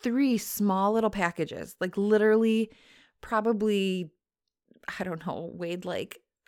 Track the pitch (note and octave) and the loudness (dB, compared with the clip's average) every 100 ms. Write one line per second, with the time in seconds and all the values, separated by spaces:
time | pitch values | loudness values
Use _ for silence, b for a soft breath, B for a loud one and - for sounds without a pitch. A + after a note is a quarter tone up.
0 | B3 B3 C#4 A3+ - - G3+ F#3+ G3+ A3 | -2 2 2 2 -2 0 2 2 2 2
1 | G#3+ G#3 F3 F3 D#3+ - - - F#3 G3 | 0 0 -2 -2 -6 -6 -12 -8 -6 -2
2 | G#3 G#3+ G#3+ A3 A3+ A3 G#3+ b b b | 2 4 6 4 4 2 0 b b b
3 | b _ - A3 A3 G#3+ G#3+ G3+ F#3+ F#3 | b _ -4 0 0 0 0 2 0 -2
4 | E3 _ _ _ _ _ _ _ - - | -6 _ _ _ _ _ _ _ -12 -8
5 | F3+ D#3+ D#3+ - E3+ F3+ E3+ F3 F3+ F3 | -8 -8 -8 -8 -10 -10 -8 -8 -6 -8
6 | F#3+ - _ _ | -8 -14 _ _